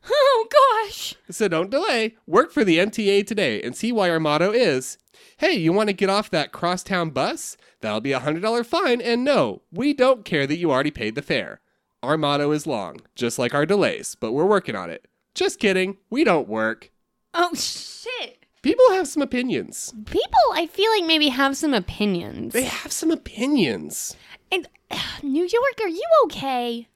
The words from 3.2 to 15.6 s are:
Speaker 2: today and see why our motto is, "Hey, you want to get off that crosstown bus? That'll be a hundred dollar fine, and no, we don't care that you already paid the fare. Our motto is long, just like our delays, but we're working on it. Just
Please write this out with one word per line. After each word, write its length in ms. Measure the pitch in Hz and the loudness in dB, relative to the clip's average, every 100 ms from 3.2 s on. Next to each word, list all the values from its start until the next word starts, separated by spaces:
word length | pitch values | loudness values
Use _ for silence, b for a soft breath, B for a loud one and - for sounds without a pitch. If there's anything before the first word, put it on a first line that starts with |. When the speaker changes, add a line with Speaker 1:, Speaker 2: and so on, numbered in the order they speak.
Speaker 2:
today 380 | 202 214 156 107 | 2 -2 -2 -2
and 160 | 120 - | -6 -4
see 160 | 220 | -2
why 160 | 233 185 | 0 2
our 100 | 160 | 2
motto 320 | 156 151 185 | 2 2 2
is, 440 | 226 220 131 - - _ b b b | 2 2 0 -4 -14 _ b b b
"Hey, 160 | 330 | 0
you 180 | 285 160 | 2 2
want 180 | 190 214 | 2 0
to 20 | |
get 160 | 190 196 | 0 0
off 220 | 196 214 | 0 0
that 200 | 165 143 | -2 -4
crosstown 580 | - 175 180 - 190 165 | -4 -4 -4 -4 -2 -2
bus? 480 | 131 170 320 - - b b | -2 -2 -4 -12 -16 b b
That'll 180 | 110 107 | -4 -4
be 120 | 131 | -2
a 60 | 131 | -2
hundred 200 | 139 160 | -2 -2
dollar 240 | 214 233 | 0 -2
fine, 380 | 233 330 359 240 | 0 0 2 0
and 200 | 220 233 | 0 0
no, 380 | 262 254 120 95 _ | 2 2 2 -2 _
we 220 | 165 277 | -2 -2
don't 320 | 285 254 247 | 2 2 2
care 220 | 190 156 139 | 0 -2 0
that 100 | 160 | 0
you 140 | 170 | 2
already 180 | 131 147 | 2 0
paid 240 | 143 110 | -2 -6
the 60 | 120 | -6
fare. 400 | 139 135 90 50 _ _ _ _ | -4 -4 -4 -14 _ _ _ _
Our 140 | 127 156 | -2 0
motto 360 | 143 143 147 | 2 0 0
is 140 | 151 156 | 0 -2
long, 340 | 117 90 - _ - | -6 -6 -12 _ -6
just 220 | 120 - | -4 -2
like 140 | 123 | -2
our 120 | 143 156 | 0 2
delays, 500 | 202 135 78 - - | 2 2 -2 -10 -8
but 140 | 120 | -4
we're 140 | 131 185 | 0 4
working 280 | 202 - 104 | 2 0 -8
on 120 | 87 | -8
it. 180 | 82 _ _ _ | -12 _ _ _
Just 240 | - 381 - | -2 -2 0